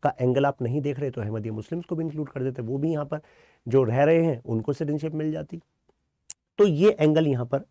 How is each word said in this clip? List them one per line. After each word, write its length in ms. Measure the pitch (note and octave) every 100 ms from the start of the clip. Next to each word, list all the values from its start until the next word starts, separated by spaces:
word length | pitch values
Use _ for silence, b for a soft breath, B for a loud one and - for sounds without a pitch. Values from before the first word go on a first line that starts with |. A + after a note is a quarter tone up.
का 120 | D3 -
एंगल 260 | B2+ B2+ C#3
आप 160 | -
नहीं 180 | A#2+ C#3+
देख 200 | C#3 C3+
रहे 100 | C#3
तो 100 | A#2+
अहमदिया 340 | G#2 A2 A2
मुस्लिम्स 300 | G#2+ - E3+
को 120 | - E3
भी 80 |
इंक्लूड 240 | E3 D#3 C#3+
कर 140 | C3+
देते, 200 | C3 C3
वो 160 | A2+ C#3
भी 140 | D#3+
यहाँ 140 | D3+ C#3+
पर 140 | D3+ b b b b A#2+
जो 160 | C3+
रह 200 | A#2 B2+
रहे 200 | D3 E3
हैं 180 | E3 A#2+
उनको 300 | - A2+ B2+
सिटीजनशिप 420 | C3+ D3+ D3+ D#3
मिल 180 | D#3 D#3
जाती। 300 | D#3 D3 E3 - _ _ _ _ _ - - _ -
तो 80 | G#3
ये 300 | D3+ G#3 -
एंगल 260 | D#3 D#3 D#3
यहां 200 | B2+ A#2+
पर 160 | C#3 -